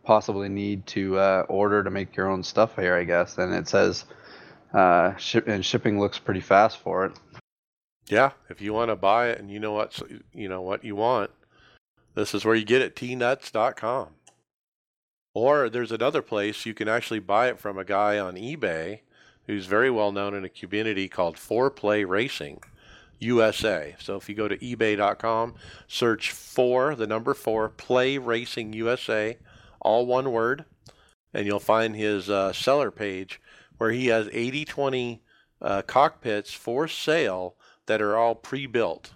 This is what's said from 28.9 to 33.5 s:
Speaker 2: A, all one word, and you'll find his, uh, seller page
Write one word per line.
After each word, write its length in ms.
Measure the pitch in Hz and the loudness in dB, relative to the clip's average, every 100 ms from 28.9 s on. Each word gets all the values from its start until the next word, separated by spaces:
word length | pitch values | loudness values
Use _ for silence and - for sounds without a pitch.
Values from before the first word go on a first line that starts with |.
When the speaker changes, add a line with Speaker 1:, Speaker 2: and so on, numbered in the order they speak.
| 123 - | -2 -2
Speaker 2:
A, 300 | 110 107 120 - - - - | -2 -2 -6 -18 -20 -20 -4
all 260 | - 110 123 | 2 2 2
one 260 | 123 135 | 0 0
word, 340 | 113 113 147 160 _ - _ _ _ _ | 0 0 -2 -8 _ -20 _ _ _ _
and 120 | 101 101 | -6 -2
you'll 140 | 101 | -2
find 360 | - 110 113 107 | 2 2 2 -2
his, 340 | 107 101 92 | -2 -2 0
uh, 220 | 98 95 | 0 0
seller 400 | 92 - 143 120 | 0 0 2 0
page 480 | - 104 95 95 - _ | -4 -8 -8 -12 -16 _